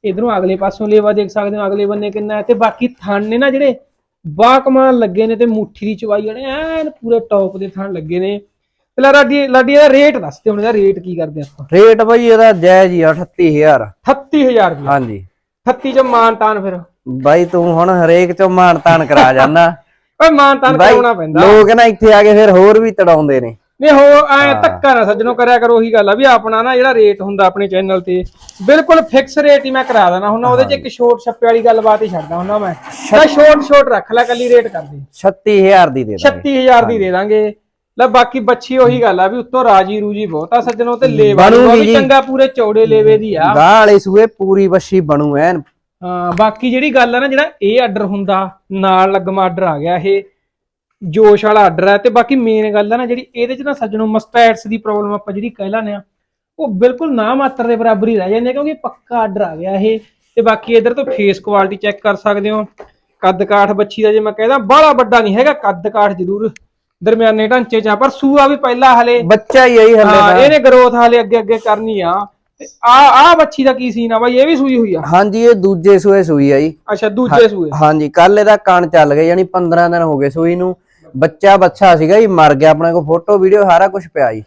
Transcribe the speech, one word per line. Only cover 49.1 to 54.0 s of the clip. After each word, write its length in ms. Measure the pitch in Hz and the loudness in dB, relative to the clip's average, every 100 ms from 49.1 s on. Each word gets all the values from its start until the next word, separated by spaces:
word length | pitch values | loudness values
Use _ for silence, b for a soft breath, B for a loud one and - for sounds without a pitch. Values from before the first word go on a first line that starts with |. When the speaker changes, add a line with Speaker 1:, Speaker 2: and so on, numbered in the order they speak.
Speaker 1:
ਲੱਗਮਾ 320 | 196 180 190 | -2 -4 -4
ਆਰਡਰ 200 | 185 175 | -4 -4
ਆ 140 | 185 147 | -4 -4
ਗਿਆ 200 | 165 180 | -4 -4
ਇਹ, 260 | 190 196 196 _ _ _ _ _ _ _ | -2 -4 -6 _ _ _ _ _ _ _
ਜੋਸ਼ 420 | 185 156 214 208 | -6 2 2 2
ਵਾਲਾ 160 | 214 214 | 2 2
ਆਰਡਰ 260 | 196 165 190 | 2 0 0
ਹੈ। 100 | 202 | 0
ਤੇ 120 | 240 | 0
ਬਾਕੀ 260 | 226 233 | 0 0
ਮੇਨ 380 | 269 226 220 214 | -2 -2 -2 -2
ਗੱਲ 200 | 208 208 | -4 -2
ਆ 40 | 233 | -4
ਨਾ 80 | |
ਜਿਹੜੀ 200 | 247 247 - | -4 -8 -8
ਇਹਦੇ 200 | 240 240 | -8 -8
ਚ 60 | 262 | -6
ਨਾ 120 | 277 | -10
ਸੱਜਣੋ 340 | 277 220 214 | -8 -8 -6